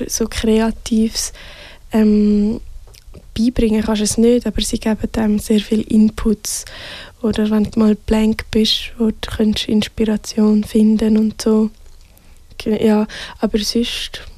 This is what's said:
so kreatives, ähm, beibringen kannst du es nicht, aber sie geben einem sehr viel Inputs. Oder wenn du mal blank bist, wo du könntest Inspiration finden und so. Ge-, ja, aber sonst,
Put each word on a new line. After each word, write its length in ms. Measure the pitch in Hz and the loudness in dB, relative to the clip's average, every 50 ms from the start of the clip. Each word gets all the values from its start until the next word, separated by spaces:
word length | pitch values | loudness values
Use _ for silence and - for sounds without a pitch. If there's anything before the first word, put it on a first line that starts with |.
| 247 | -2
so 200 | - - - 226 214 | -4 -4 -4 -4 -4
kreatives, 1040 | - - - 220 220 220 226 226 214 - - - 233 220 220 226 - - - - - - - - - - - - - - - - - | -4 -2 0 2 2 2 2 0 -2 -6 -4 -2 0 0 0 0 -2 -4 -8 -8 -10 -14 -20 -20 -20 -20 -20 -20 -20 -20 -12 -4 0
ähm, 680 | 220 220 214 214 208 208 208 208 208 208 214 233 - - - - - - - - - - - - - - - - | 2 4 4 4 4 4 4 2 2 2 0 -2 -4 -8 -12 -16 -16 -18 -20 -20 -20 -20 -20 -20 -20 -20 -12 -4
beibringen 460 | - 220 254 247 - 233 220 208 220 214 | -2 0 0 2 2 2 2 2 2 0
kannst 180 | - 220 208 | 0 0 0
du 40 | 214 | -2
es 120 | 202 - | 0 2
nicht, 300 | - 226 233 247 240 - | 2 4 4 4 4 2
aber 160 | 214 196 - 214 | -2 -2 -2 -4
sie 160 | - - 226 | -4 -4 -4
geben 180 | - 220 214 - - 220 - | -2 -2 -2 -2 -4 -4 -2
einem 220 | 233 220 214 208 208 | -2 0 0 0 0
sehr 180 | - - 220 208 | 0 0 0 0
viel 200 | 202 - 226 214 208 | 0 0 -2 -2 0
Inputs. 840 | - - 214 214 214 214 - - 226 208 - - - - - - - - - - - - - - - - - | 2 4 4 4 4 2 0 0 0 0 -2 -4 -8 -10 -10 -10 -14 -16 -18 -16 -16 -16 -16 -18 -20 -10 -6
Oder 300 | - 220 214 - 214 208 | -4 -2 0 0 0 0
wenn 140 | 214 214 208 | 2 0 0
du 160 | 196 - 226 | 0 0 2
mal 140 | 220 214 214 | 2 4 2
blank 480 | 208 - - 220 220 220 220 226 - - - - | 2 0 0 2 2 2 2 0 -2 -4 -2 0
bist, 400 | 220 220 - - - - - - - | 0 2 2 0 -2 -6 -8 -4 -2
wo 80 | 233 | -2
du 240 | 220 214 - - - - | -2 -2 -4 -8 -8 -4
könntest 320 | - 220 214 208 - - - | 0 0 0 0 0 -2 0
Inspiration 960 | 226 214 208 - - - 220 214 214 208 - - - - 214 214 214 208 214 | 0 0 0 -2 -2 -2 -2 0 -2 -2 -6 -6 -2 2 2 4 4 2 0
finden 540 | - - 220 214 220 220 214 226 214 220 | 2 2 4 4 4 4 2 2 2 2
und 240 | 214 220 214 208 - - | 2 2 0 -2 -2 0
so. 280 | 220 220 220 220 214 - - - - - - - - - - - - - - - - - - | 2 2 2 2 0 -4 -8 -18 -20 -20 -20 -20 -20 -20 -20 -20 -20 -20 -20 -20 -20 -18 -10
Ge-, 280 | - 226 214 - - | -4 -4 -2 0 2
ja, 220 | 220 208 208 214 - - - - - - - | 2 2 2 0 -2 -6 -12 -14 -16 -8 -6
aber 180 | - 208 - 220 | -4 -2 -2 -2
sonst, 640 | 202 - - 233 240 - - - - - - - - - - | -2 -2 -2 -2 -2 -2 -4 -8 -10 -10 -12 -14 -16 -18 -20